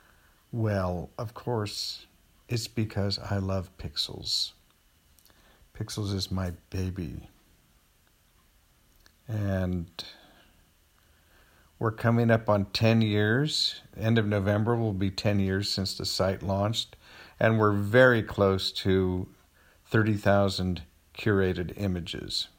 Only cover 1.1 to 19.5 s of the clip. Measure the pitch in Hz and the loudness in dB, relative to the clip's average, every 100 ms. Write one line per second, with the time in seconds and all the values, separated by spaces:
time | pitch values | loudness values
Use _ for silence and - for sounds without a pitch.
1.1 | - 113 - - 120 101 - - - - | -10 -10 -8 -4 -4 -4 -6 -10 -10 -16
2.1 | _ _ _ - 117 - - 110 - 101 | _ _ _ -8 -6 -6 -6 -4 -2 -4
3.1 | 101 - 101 95 95 90 - - - - | -4 -4 -4 -2 -4 -6 -12 -12 -8 -8
4.1 | - - - - - _ _ _ _ _ | -8 -6 -6 -6 -10 _ _ _ _ _
5.1 | _ _ _ _ _ _ - 110 - 101 | _ _ _ _ _ _ -12 -10 -6 -4
6.1 | 101 95 92 92 87 _ 95 92 90 80 | -4 -4 -4 -4 -8 _ -6 -6 -6 -8
7.1 | - - _ _ _ _ _ _ _ _ | -10 -16 _ _ _ _ _ _ _ _
8.1 | _ _ _ _ _ _ _ _ _ _ | _ _ _ _ _ _ _ _ _ _
9.1 | _ - 110 101 95 92 90 85 - - | _ -8 -4 -2 -2 -2 -2 -6 -12 -16
10.1 | - - - _ _ _ _ _ _ _ | -18 -20 -20 _ _ _ _ _ _ _
11.1 | _ _ _ _ _ _ _ 113 110 117 | _ _ _ _ _ _ _ -4 0 0
12.1 | 117 117 113 117 104 95 - 113 113 110 | 2 4 4 4 2 2 2 4 4 4
13.1 | 104 107 120 151 - - - - - 113 | 2 2 2 0 -2 -4 -6 -14 -4 2
14.1 | 113 104 104 95 104 107 117 113 95 98 | 2 2 0 2 2 2 0 0 0 -2
15.1 | 98 110 101 98 95 101 - 92 - 95 | 0 0 2 2 0 -2 -4 -4 -6 -6
16.1 | - 92 98 95 98 101 113 - - - | -2 -2 -2 -4 -2 0 -2 -6 -14 -20
17.1 | - - - 110 110 107 101 101 120 131 | -20 -20 0 2 4 4 4 4 8 8
18.1 | 120 101 - 98 95 - - 98 95 92 | 6 0 2 2 2 -2 -4 2 2 2
19.1 | 90 90 - _ | -2 -6 -12 _